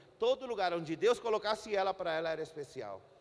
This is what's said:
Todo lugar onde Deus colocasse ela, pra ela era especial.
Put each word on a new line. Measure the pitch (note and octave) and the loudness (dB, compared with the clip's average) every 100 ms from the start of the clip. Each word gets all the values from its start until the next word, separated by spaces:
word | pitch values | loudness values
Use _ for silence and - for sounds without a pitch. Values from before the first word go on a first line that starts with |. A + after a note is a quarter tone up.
| - - | -20 0
Todo | B3 C4 C4 | 2 2 0
lugar | G#3 F3+ | 0 0
onde | F3 D#3 | 0 -2
Deus | D#3+ G3+ A#3+ | 2 4 4
colocasse | A#3 G#3+ G#3 G#3+ A3+ | 2 0 2 -2 0
ela, | G3 F#3+ | 0 0
pra | F#3+ F3 | 0 -2
ela | D#3+ E3 | 0 -2
era | D#3+ | -4
especial. | D3+ D#3 C#3 C3 G#2 F#2+ - - | -6 -8 -10 -10 -10 -10 -14 -20